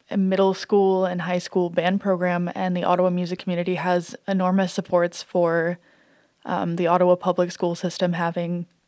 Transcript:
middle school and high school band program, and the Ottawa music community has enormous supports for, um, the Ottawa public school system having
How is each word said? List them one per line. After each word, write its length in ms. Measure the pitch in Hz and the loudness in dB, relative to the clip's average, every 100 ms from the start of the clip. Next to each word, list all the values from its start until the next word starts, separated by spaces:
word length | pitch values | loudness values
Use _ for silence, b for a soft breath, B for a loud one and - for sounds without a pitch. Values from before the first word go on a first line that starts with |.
| _ | _
middle 380 | 202 190 190 190 | -2 0 2 2
school 500 | 185 - 208 190 190 | 0 0 2 4 2
and 180 | 185 180 | 0 -2
high 160 | 170 180 | -4 -4
school 320 | - 190 175 | -2 -2 0
band 300 | 170 170 196 | 0 0 0
program, 500 | 196 180 180 175 175 | 0 0 0 0 -2
and 220 | - 185 180 | -4 -2 0
the 80 | |
Ottawa 260 | 175 180 185 | 2 2 2
music 280 | 180 175 180 | 0 -4 -6
community 380 | - 175 175 175 | -4 -2 -2 -2
has 380 | 175 180 170 - - | 0 0 -2 -10 -4
enormous 440 | 190 185 190 185 | 0 2 2 0
supports 500 | - - 180 175 - | -4 0 2 2 -2
for, 560 | - 180 170 165 165 175 b b b b b b | -4 0 2 2 0 -4 b b b b b b
um, 320 | - 180 175 170 | -6 -4 -2 -2
the 100 | 170 | 2
Ottawa 280 | 175 180 180 | 4 4 4
public 340 | 185 175 175 | 2 0 -2
school 240 | - 175 | -2 -4
system 380 | 170 175 - 180 | -2 -6 -2 -2
having 540 | 170 170 170 170 175 170 _ | 0 -2 -4 -4 -6 -8 _